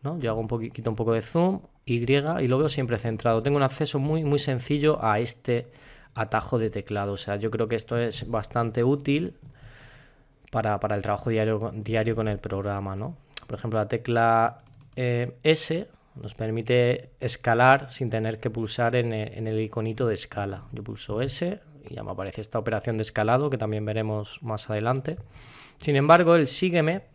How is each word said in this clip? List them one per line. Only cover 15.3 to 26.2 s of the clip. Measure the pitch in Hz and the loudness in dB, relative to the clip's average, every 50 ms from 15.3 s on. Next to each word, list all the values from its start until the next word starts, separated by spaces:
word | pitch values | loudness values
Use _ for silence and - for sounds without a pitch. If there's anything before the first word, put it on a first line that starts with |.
| - - - | -6 -2 2
S | 156 160 156 - - 160 165 202 - - - _ _ _ | 2 4 4 2 0 -2 -4 -6 -10 -16 -20 _ _ _
nos | - - 107 - | -14 -14 -14 -8
permite | - 117 110 110 113 113 113 123 123 123 120 127 - - - - _ | -6 -4 -4 -2 -4 0 2 4 4 6 4 2 0 -4 -14 -14 _
escalar | - 127 - - - 120 117 117 123 127 135 139 143 127 | -2 -2 -2 0 2 0 4 6 8 8 8 6 4 -4
sin | - - 131 117 | -6 -6 -4 -2
tener | 110 113 110 113 110 110 | -2 -2 -2 -2 -4 -4
que | - 120 | -6 -6
pulsar | 107 117 113 104 - - 120 117 117 | -4 -4 -6 -4 -2 0 0 2 2
en | 127 120 120 113 | 2 0 0 -2
el, | 110 107 110 110 | -4 -4 -6 -6
en | - 113 | -6 -6
el | 113 110 110 | -2 -2 -2
iconito | 110 107 - 117 110 113 113 113 131 | -2 -2 -4 -4 -4 -4 -2 -2 0
de | 117 107 | 0 0
escala. | 92 - - - - 101 98 95 95 - - - | -2 -4 -8 -6 -6 -4 -4 -6 -8 -12 -12 -12
Yo | 113 104 | -12 -10
pulso | 110 107 104 - - 101 107 | -10 -12 -12 -8 -6 -4 -4
S | 123 - - - 170 175 196 214 - - - - - - | -2 -2 -2 -4 -4 -4 -6 -8 -12 -20 -20 -20 -18 -16
y | - | -12
ya | - 107 | -12 -10
me | 101 92 | -10 -8
aparece | - 95 98 87 - | -8 -8 -8 -8 -10
esta | 107 - - 117 | -12 -6 -4 -4
operación | 113 117 110 107 - - 113 | -2 0 -2 -2 -2 -2 -2
de | 110 110 | -2 -2
escalado | - - - 107 107 120 127 143 151 | -2 -2 0 2 4 4 4 2 0
que | 135 113 | -2 -2
también | 113 107 107 107 107 | -2 -2 -2 -2 -2
veremos | 107 107 110 110 110 107 107 104 - - - - | -2 -2 -2 -2 -2 -2 -4 -6 -8 -12 -12 -8
más | 117 110 107 - - | -6 -6 -6 -4 -4
adelante. | 107 107 107 113 127 135 131 - 160 - - - - - - - - - - - - - | -4 -2 0 0 0 0 -2 -6 -8 -8 -12 -18 -18 -20 -20 -20 -20 -20 -20 -20 -20 -8
Sin | - - 147 | -2 2 4
embargo, | 139 139 147 165 175 | 4 8 8 8 8